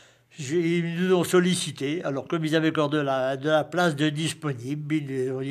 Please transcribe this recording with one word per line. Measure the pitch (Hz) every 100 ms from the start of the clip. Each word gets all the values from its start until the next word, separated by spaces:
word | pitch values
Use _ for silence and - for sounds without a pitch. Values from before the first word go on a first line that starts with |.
| - _ _
j'ai, | - 131 175 165 175
ils | 170
nous | 170 185
ont | 185
sollicité. | 165 185 180 180 151 - 135 170
Alors | 151 135 -
comme | 170 156
ils | 160
avaient | 156
encore | 156 147
de | 151
la, | 139 135 127 135
de | 147
la | 156
place | 147 175 175
de | 143 156
disponible, | 147 160 - 151 120 123 151 147
ils, | 156 139 131 127 131 135